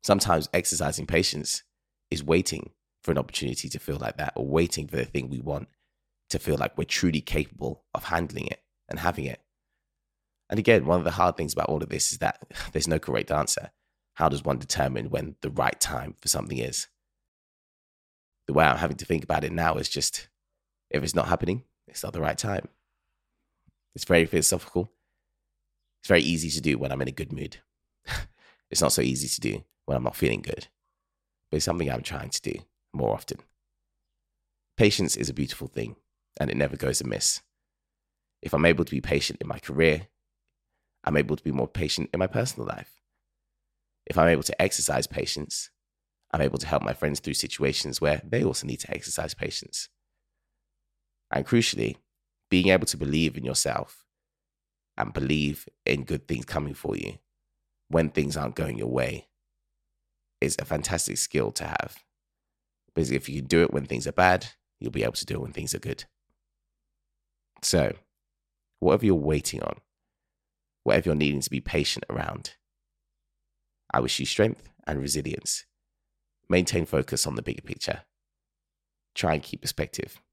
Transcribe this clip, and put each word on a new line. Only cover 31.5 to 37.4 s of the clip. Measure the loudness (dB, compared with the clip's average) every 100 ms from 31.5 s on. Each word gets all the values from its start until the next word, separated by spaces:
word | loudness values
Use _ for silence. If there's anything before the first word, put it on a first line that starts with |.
But | -2
it's | 0
something | 0 0
I'm | -2
trying | -6 -8 -6
to | -6
do | -6 -8 -12 _ _
more | -2 0
often. | 0 -4 -14 _ _ _ _ _ _ _ _ _ _ _ _ _ 4
Patience | 4 6 0 0
is | -4
a |
beautiful | -4 -4 -4 -10
thing, | -8 -8 -10 _ _ _ -4
and | -2
it | 0
never | 0 0
goes | -2 -2
amiss. | -2 0 0 -2